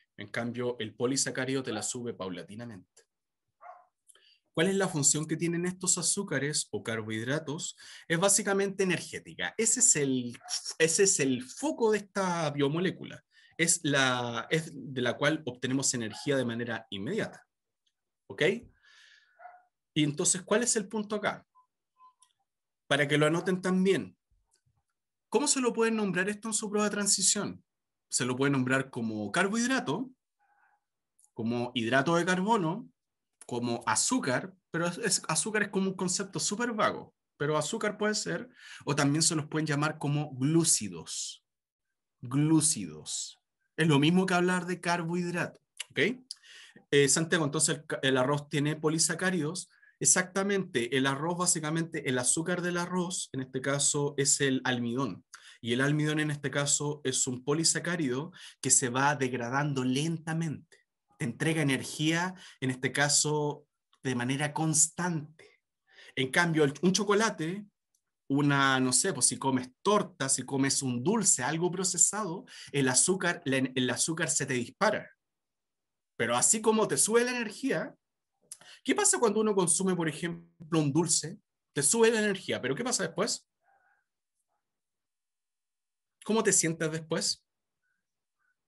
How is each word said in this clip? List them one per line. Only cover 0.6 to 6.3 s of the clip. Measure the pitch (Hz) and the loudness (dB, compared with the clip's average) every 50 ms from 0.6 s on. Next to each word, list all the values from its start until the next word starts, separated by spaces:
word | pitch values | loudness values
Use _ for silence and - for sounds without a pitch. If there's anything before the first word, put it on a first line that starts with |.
| 123 123 120 - | -4 -4 -4 -6
el | 107 107 107 | -8 -10 -6
polisacárido | - 123 127 139 135 - 135 120 135 127 127 135 135 135 | -2 -2 0 0 0 -2 -2 -2 -4 -4 -2 -2 -4 -4
te | 127 110 | -4 -6
la | 104 104 | -4 -4
sube | - - 127 117 117 101 | -6 -6 -6 -6 -8 -8
paulatinamente. | 92 95 95 90 85 80 87 101 113 120 120 107 90 90 _ _ - - _ _ _ _ _ _ _ _ _ _ _ - - - - - _ _ _ _ _ - _ _ _ _ _ _ _ - | -8 -8 -8 -8 -10 -10 -12 -14 -14 -14 -14 -14 -16 -20 _ _ -20 -20 _ _ _ _ _ _ _ _ _ _ _ -20 -20 -20 -20 -20 _ _ _ _ _ -20 _ _ _ _ _ _ _ -2
¿Cuál | 160 165 196 | 0 2 2
es | 190 | 2
la | 196 190 180 | 2 0 0
función | 160 151 139 - - 147 160 | 0 2 2 2 2 2 -2
que | 156 165 | -4 -4
tienen | 160 175 165 170 170 175 | -2 -2 -2 -2 0 -2
estos | 180 180 - 185 175 - 180 | -4 -4 -4 0 0 0 2
azúcares | 160 - - 202 196 196 | 2 0 0 -2 -2 -2